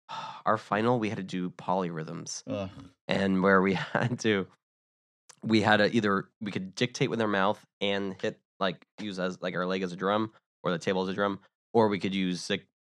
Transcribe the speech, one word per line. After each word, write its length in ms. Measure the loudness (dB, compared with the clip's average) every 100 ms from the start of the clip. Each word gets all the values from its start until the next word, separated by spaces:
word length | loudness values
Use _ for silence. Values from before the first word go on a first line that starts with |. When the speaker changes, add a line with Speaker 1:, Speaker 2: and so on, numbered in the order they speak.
| -14
Speaker 1:
<sighs> 360 | -10 -10 -6 -2
Our 100 | -2
final, 400 | 0 0 2 2
we 120 | 0
had 80 | -4
to 60 |
do 280 | -4 -4 -4
polyrhythms, 880 | -6 -4 -2 -2 -4 -8 -10 -10 -12 -6
Speaker 2:
Ugh. 220 | -6 -6 -10 -20 _ -4
Speaker 1:
and 360 | 0 2 4
where 180 | 6 6
we 120 | 4
<laughs> 200 | 0 -2
had 240 | -2 -2 0
to, 260 | 0 0 -2 _ _ _ _ _ _ _ -20 -10
we 180 | 2 4
had 160 | 6 4
to 160 | 4 2
either, 300 | 2 0 -4 _
we 100 | -8
could 240 | -6 -8 -4
dictate 340 | -4 0 -2
with 120 | 0
our 60 | 2
mouth 360 | 2 2 0 -8 _
and 340 | -2 0 -2 -4
hit, 180 | -6 -6 _ -4
like, 240 | -2 -2 _ -10
use 200 | -8 -4
as, 200 | -4 -4
like, 120 | -6 -4
our 100 | -2
leg 180 | -2
as 80 | -4
a 20 | -2
drum 360 | 0 0 -2 -8 _ _
or 80 | -4
the 80 | -2
table 220 | 0 0
as 60 | -2
a 40 |
drum, 260 | 0 -2 -2 -10 _ _
or 140 | 2 2
we 120 | 2
could 140 | 0
use, 360 | 0 0 -2 -4
like, 160 | -6 -6 _ _